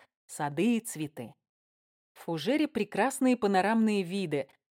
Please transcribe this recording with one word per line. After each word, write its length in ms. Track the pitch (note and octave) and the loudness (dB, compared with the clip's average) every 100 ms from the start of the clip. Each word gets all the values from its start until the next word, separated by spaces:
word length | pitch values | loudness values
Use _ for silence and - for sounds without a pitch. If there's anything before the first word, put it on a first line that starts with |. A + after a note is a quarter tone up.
| _ _ - | _ _ -16
сады 500 | - D3 D3 A3 A3+ | -6 -4 0 0 0
и 40 | |
цветы. 540 | - D#3 D3+ - A2+ - _ _ _ _ _ _ _ | -2 -8 -8 -10 -16 -16 _ _ _ _ _ _ _
В 120 | - | -16
Фужере 440 | - E3 E3 D4+ D4+ | -8 -4 0 0 0
прекрасные 680 | A3 G3+ F3+ B3 - B3+ B3 | -2 -4 0 0 2 2 2
панорамные 680 | G3+ F#3+ F#3+ A3+ A3 G#3 | 2 2 4 4 4 2
виды – 460 | F3 G3 F3+ D3 - _ _ | 0 -2 -2 -2 -4 _ _